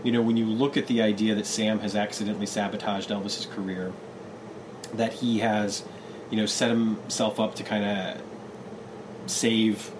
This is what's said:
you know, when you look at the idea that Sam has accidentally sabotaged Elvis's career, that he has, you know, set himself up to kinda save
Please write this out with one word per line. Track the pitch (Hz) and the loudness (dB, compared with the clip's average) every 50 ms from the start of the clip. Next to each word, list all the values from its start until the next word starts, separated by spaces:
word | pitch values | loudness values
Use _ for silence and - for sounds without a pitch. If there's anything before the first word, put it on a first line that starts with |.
| - | 2
you | 123 | 4
know, | 117 120 | 4 4
when | 117 113 117 113 | 4 4 4 4
you | 113 | 4
look | 110 110 113 135 143 - 151 | 2 2 2 2 2 2 0
at | 135 - | 0 2
the | 127 117 | 4 4
idea | 110 107 104 98 110 110 107 | 6 4 4 4 4 4 4
that | 104 104 - | 2 0 -2
Sam | - - 110 107 107 104 | 0 2 2 2 2 2
has | 107 104 98 | 0 0 0
accidentally | 104 104 104 - - 107 104 107 95 104 | 0 0 0 -2 -2 -2 -2 -2 -2 -2
sabotaged | 98 - 110 104 98 98 104 - 110 101 98 95 - | -2 0 -2 -2 -2 -2 -4 -2 -2 -2 -2 -2 -2
Elvis's | 107 101 98 101 - - - - | -4 -2 -2 -4 -4 -4 -6 -8
career, | - - 98 95 92 90 92 92 90 - - - - - - - - - - - - - - - - - - - - | -6 -6 -4 -4 -2 -2 -4 -4 -6 -8 -12 -14 -14 -14 -14 -14 -14 -14 -14 -14 -14 -14 -14 -14 -14 -12 -12 -10 -2
that | 110 113 113 - | 0 0 0 0
he | - 127 120 117 107 | 0 0 2 2 4
has, | 107 113 107 107 104 101 101 - - - - - - - - - - - | 4 4 4 4 2 0 -2 -4 -8 -10 -14 -14 -14 -14 -14 -12 -8 -2
you | - 107 | 0 2
know, | 107 | 2
set | 104 - - 135 117 | 2 2 2 2 4
himself | 117 117 113 110 107 104 - - - - 123 110 - - | 4 4 4 4 2 0 -2 -6 -2 0 0 0 2 2
up | 113 110 - | 0 0 0
to | - 98 | -4 -4
kinda | - 110 107 101 104 104 98 92 90 - - - - - - - - - - - - - - - - - - - - - - - | -2 0 0 2 2 0 0 -2 -4 -6 -8 -10 -12 -12 -12 -12 -14 -14 -14 -12 -12 -12 -12 -12 -12 -12 -12 -12 -12 -12 -10 -6
save | - - - - 117 113 113 110 110 104 95 - - - - | -4 -2 2 2 4 4 6 6 6 4 2 -2 -8 -10 -12